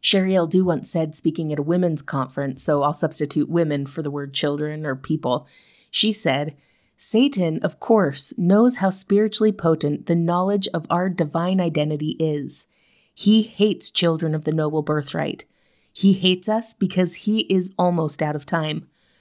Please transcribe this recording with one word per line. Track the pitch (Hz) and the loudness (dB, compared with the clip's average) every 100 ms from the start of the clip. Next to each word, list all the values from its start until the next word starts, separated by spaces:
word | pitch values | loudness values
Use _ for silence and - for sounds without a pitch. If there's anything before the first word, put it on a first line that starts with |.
Sherry | - 196 190 | 2 2 2
L. | 190 165 | 0 2
Dew | 180 | 2
once | 185 160 - | 2 0 0
said, | 170 160 | 0 0
speaking | - 165 156 156 | 0 0 -2 -4
at | 151 | -4
a | |
women's | 147 175 180 156 | -2 0 2 -2
conference, | - 143 127 - 139 135 | -4 -6 -6 -6 -8 -2
so | - 147 | 0 2
I'll | 143 | 2
substitute | 147 160 - 143 160 - | 0 0 0 -2 -2 0
women | 170 160 143 139 | 0 0 -2 -6
for | 151 | -6
the | 147 | -8
word | 143 139 | -6 -8
children | 135 147 147 151 151 | -4 -4 -2 -6 -6
or | 151 131 | -6 -8
people, | - 156 135 123 - - - _ _ | -4 -4 -2 -4 -6 -20 -20 _ _
she | - - | 0 0
said, | 202 156 135 147 - _ _ _ _ | 2 0 0 -4 -10 _ _ _ _
Satan, | - 220 277 277 170 160 | 2 4 2 2 -2 0
of | - - | -4 -6
course, | - 226 165 139 - - | 2 4 4 0 -4 0
knows | 175 202 240 247 | 4 6 6 4
how | 196 | 0
spiritually | 180 - 196 214 - 214 | 0 2 2 2 2 2
potent | 208 170 160 147 147 - | 2 0 2 0 -4 0
the | 170 | 0
knowledge | 170 175 185 202 196 | 2 0 0 0 -2
of | 170 160 | -6 -2
our | 175 185 | -2 -2
divine | 175 151 165 175 190 | -2 -2 -2 0 0
identity | 175 151 151 151 151 - | 0 0 -2 -2 -4 -2
is. | 160 147 139 - - _ _ _ _ | -2 -2 -2 -4 -4 _ _ _ _
He | - 202 220 | -2 4 4
hates | 220 - 208 - - | 2 0 0 2 -2
children | - 170 160 160 | 0 0 0 -2
of | 156 | -2
the | 156 | -2
noble | 160 151 156 | -2 0 -2
birthright. | 151 151 143 - 147 - - _ _ _ _ | -2 -4 -4 -6 -6 -8 -14 _ _ _ _
He | - 196 | 0 2
hates | 190 185 180 214 | 4 2 0 0
us | 220 233 | -2 -2
because | - 190 185 180 | -4 -2 0 0
he | - - 220 | 0 0 0
is | 214 190 185 - | 2 2 0 0
almost | 180 175 156 - | 0 0 -2 -2
out | 151 147 | -2 -2
of | |
time. | - 165 156 156 - _ _ _ | -4 -4 -2 -6 -10 _ _ _